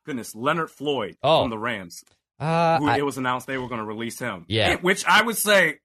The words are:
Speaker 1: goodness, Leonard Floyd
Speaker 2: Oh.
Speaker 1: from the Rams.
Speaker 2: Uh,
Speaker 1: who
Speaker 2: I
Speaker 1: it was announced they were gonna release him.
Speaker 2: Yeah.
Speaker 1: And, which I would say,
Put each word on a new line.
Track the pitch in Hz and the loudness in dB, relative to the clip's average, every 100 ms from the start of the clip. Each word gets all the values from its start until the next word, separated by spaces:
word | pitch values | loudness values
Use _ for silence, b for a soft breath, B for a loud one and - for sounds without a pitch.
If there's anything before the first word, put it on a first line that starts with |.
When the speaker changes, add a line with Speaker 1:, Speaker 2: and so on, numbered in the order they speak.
Speaker 1:
goodness, | - 135 107 | -8 -10 -8
Leonard | 107 127 165 156 | -6 -2 -2 -4
Floyd | - 143 139 101 85 | -6 -4 -4 -4 -2
Speaker 2:
Oh. | 135 156 | 2 4
Speaker 1:
from | 117 | 2
the | 110 | -2
Rams. | 117 110 90 - - _ _ _ | -4 -6 -8 -18 -20 _ _ _
Speaker 2:
Uh, | 143 165 165 165 | -2 2 2 2
Speaker 1:
who | 147 | 2
Speaker 2:
I | 120 | 2
Speaker 1:
it | 143 | 0
was | 131 | -2
announced | 131 127 120 | -2 -2 -4
they | 135 | -8
were | 123 | -6
gonna | 120 | -6
release | 107 107 117 - | -6 -6 -8 -8
him. | 120 95 85 | -8 -8 -4
Speaker 2:
Yeah. | 110 98 | 0 2
Speaker 1:
And, | - | 2
which | 180 196 - | 0 0 4
I | 190 | 4
would | 226 220 | 4 0
say, | 208 202 165 143 | 4 4 4 0